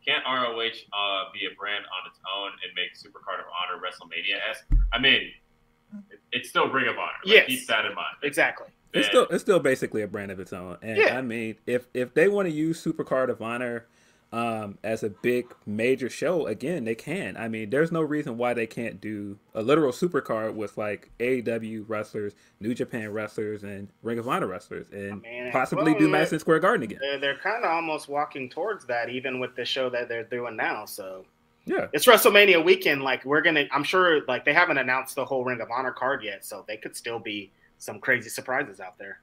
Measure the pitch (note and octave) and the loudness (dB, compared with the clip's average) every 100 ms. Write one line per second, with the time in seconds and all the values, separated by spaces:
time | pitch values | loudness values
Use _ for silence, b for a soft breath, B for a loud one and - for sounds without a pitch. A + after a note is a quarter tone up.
0 | - D3 C3 C3 B2 A2+ A2+ A2+ - G2+ | 0 -2 0 0 0 -2 -4 -6 -10 -2
1 | G2+ G2 F#2+ G2+ G2 F#2+ G2+ G2+ G2 F#2 | -2 -2 -4 -6 -8 -6 -6 -6 -8 -12
2 | F#2 _ F#2 G2 G2 F#2 F#2 F2+ F2+ - | -14 _ -10 -8 -8 -10 -12 -6 -6 -8
3 | G2+ G2 - F#2 - E2+ F2+ F2 F2+ F2+ | -20 -18 -10 -10 -8 -8 -6 -6 -8 -12
4 | F2 E2 F2+ G2 G#2 - - - - A#2 | -12 -8 -4 -4 -4 -8 2 2 4 2
5 | C3+ A#2 - - _ _ _ _ _ G#3 | 4 4 2 -14 _ _ _ _ _ -18
6 | - - _ B2 - F3 D3 C3 B2 G2+ | -18 -20 _ -6 -2 0 2 2 0 -2
7 | F2 - - G#3 C3 B2+ - A2+ G#2 F2 | -6 -6 6 6 8 0 2 0 0 -4
8 | D#2 - C#3+ C#3+ C3+ - - _ _ E3+ | -8 -4 -4 2 0 0 -14 _ _ 0
9 | - B3+ A3 - - F3+ C#3+ C3 B2+ A2 | 4 4 4 0 4 4 4 0 0 -4
10 | G#2 G#2 G2 F#2+ F#2 F#2 F2+ F2 A2 A2+ | -4 -6 -8 -10 -10 -10 -10 -10 -4 2
11 | A4 B2 C3 A2+ A2+ G#2+ - B2 - B2 | 4 4 -2 -4 -6 -8 -2 -2 -2 -4
12 | B2 - F3+ G3+ F#3+ D3+ D#3+ E3 - - | 0 4 6 4 0 0 -2 -2 -4 -4
13 | - C#3 B2+ A2+ A2 A#2+ B2 A#2 - b | -2 0 0 -2 -4 -4 -4 -6 -10 b
14 | b b b A2+ A#2+ A2+ G#2 G2 G#2 A2 | b b b -4 -2 -2 -6 -8 -4 -2
15 | A2 G2 A#2+ B2 B2 - - G#2+ A#2+ C3 | -2 -2 0 0 -2 -12 -8 0 2 2
16 | B2 - C3+ F3 C#3+ G#2+ B2 F3 A2+ A2+ | 0 -4 -2 0 -2 -4 -4 -4 -2 -4
17 | - F3 C3+ F#2+ A2+ A2 G#2+ B2+ E3 E3 | -4 -6 -6 -8 -6 -6 -2 2 2 2
18 | D#3 D3+ D3 A#2 B2 A#2 A2+ - A#2 G2 | 0 -2 -4 -2 0 0 -2 -4 -8 -6
19 | G#2+ G#2+ G2+ G2+ _ - A2 D#3 D3 B2 | -8 -8 -8 -12 _ -6 2 4 4 2
20 | F3+ D3 - A2+ A2 G#2+ G#2 - G#2 G2+ | 0 0 -2 -2 -2 -4 -6 -4 -4 -6
21 | - - A#2+ C3 A#2 A#2 A2 A2 G#2+ G#2+ | -10 -4 0 0 0 -4 -4 -8 -6 -6
22 | G#2+ A#2 G#2 - b b G#2 A#2+ B2+ B2 | -4 -6 -8 -10 b b -6 -4 -4 -4
23 | G#2+ G#2 G#2+ - G#2+ G#2+ G2+ G2 G2+ _ | -6 -6 -6 -6 -6 -6 -8 -10 -12 _
24 | A2 A#2 A#2 E3+ C3+ F2+ - F2+ - G2+ | -6 -4 -2 -2 -2 -6 -10 -12 -10 -10
25 | G2+ G2+ - A#2+ B2 B2 C3 E3 D#3 D#3 | -8 -8 -10 -10 -2 0 0 2 2 6
26 | D#3 D3+ D#3+ D#3+ - D#3+ F3+ A3+ A#2 - | 6 4 2 0 2 4 4 2 -2 -6
27 | C#3 C#3 C#3 C3+ F#3+ A3+ G#3 E3 E3 D3+ | -4 -2 -2 -2 -4 -2 0 0 0 -4
28 | C#3+ C#3+ D3 C#3+ B2+ - F#3+ G#3+ - A#2+ | -4 -4 -4 -6 -10 -6 -6 -6 -4 -4
29 | A#2 B2 C3 B2+ B2+ - A#2+ - B2+ A#2+ | -2 -4 -4 -4 -6 -6 -4 -2 -2 -2
30 | A#2+ A#2 A2 B2 A#2+ A2 C#3+ B2+ G#2+ - | -4 -6 -6 -6 -6 -4 -4 -4 -8 -12
31 | F#2+ F#2+ F#2+ _ _ _ - F4 - - | -12 -14 -18 _ _ _ -6 -4 -2 2
32 | - A3 A#3+ G3+ G3+ F3 D#3+ F#3+ F3 C#3+ | 8 10 10 8 10 8 6 4 4 0
33 | C3+ B2+ C3 D3 E3 D#3 C#3+ C3+ C#3+ F#3 | 0 -2 2 2 4 2 2 0 2 4
34 | F3+ D#3 - B2 C3 D3+ F3 C#3+ B2+ C3 | 4 4 2 0 4 4 6 4 2 0
35 | B2+ - B2+ C3+ B2+ B2 - A#2 C3 A#2+ | -2 -6 -2 -2 -2 -2 -4 -4 -4 -2
36 | B2+ C3+ G#2+ G2 - G2+ F#2 G#2+ G#2+ - | -2 -2 -4 -10 -12 -14 -10 -10 -10 -10
37 | - A#2 A2 G#2 F#2+ b b _ - G#2+ | -8 -6 -6 -8 -10 b b _ -14 -10
38 | - B2 A2 - G#2+ C3 C#3 F#2+ F#2 - | 0 0 0 -12 -4 -4 -4 -10 -16 -14
39 | G2 F#2+ | -16 -16